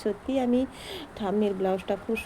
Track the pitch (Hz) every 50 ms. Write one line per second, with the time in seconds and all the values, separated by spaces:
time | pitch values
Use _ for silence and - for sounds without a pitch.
0 | - 220 202 - - - 262 269 254 247 240 247 269 262 - - - - - 359
1 | 302 - - - 220 190 196 208 214 202 196 190 190 185 190 190 - - 202 196
2 | - - 226 220 -